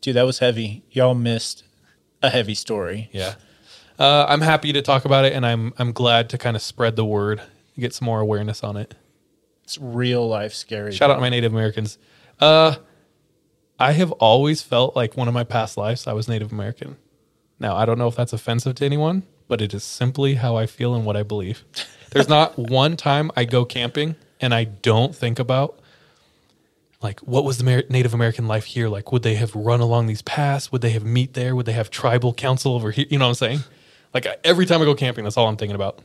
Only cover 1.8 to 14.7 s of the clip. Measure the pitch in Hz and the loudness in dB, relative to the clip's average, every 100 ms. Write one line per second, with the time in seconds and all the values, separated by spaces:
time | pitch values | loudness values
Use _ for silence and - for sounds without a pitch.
1.8 | _ _ _ _ 135 123 104 107 - 107 | _ _ _ _ 0 0 -2 -6 -6 -6
2.8 | 90 98 113 98 95 101 _ _ _ - | -4 -6 -10 -8 -8 -8 _ _ _ -20
3.8 | _ _ 139 147 143 147 156 156 156 143 | _ _ 4 6 4 4 4 2 2 -2
4.8 | 139 135 139 135 135 135 123 117 113 - | 2 2 4 4 4 2 0 0 -2 -4
5.8 | 123 113 123 117 117 127 123 110 - - | -4 0 2 2 2 -4 -4 -4 -8 -2
6.8 | 117 113 110 104 101 107 - _ _ - | -2 0 0 0 -2 -4 -6 _ _ -8
7.8 | 120 - 123 110 107 104 104 104 107 104 | -8 -4 -4 -2 0 -2 -2 -6 -8 -8
8.8 | 107 - _ _ _ _ _ _ _ - | -10 -14 _ _ _ _ _ _ _ -12
9.8 | 135 120 123 123 117 107 107 - - 110 | -8 -2 0 0 0 -2 -6 -10 -10 -10
10.8 | 104 98 143 131 123 123 117 110 110 107 | -8 2 4 4 2 0 0 0 -2 -2
11.8 | 107 - _ _ _ _ 147 156 160 143 | -8 -10 _ _ _ _ 6 8 6 2
12.8 | - _ _ _ _ _ _ _ _ _ | -12 _ _ _ _ _ _ _ _ _
13.8 | 127 151 180 - 113 120 143 151 - | 2 2 0 2 4 6 4 -2 -2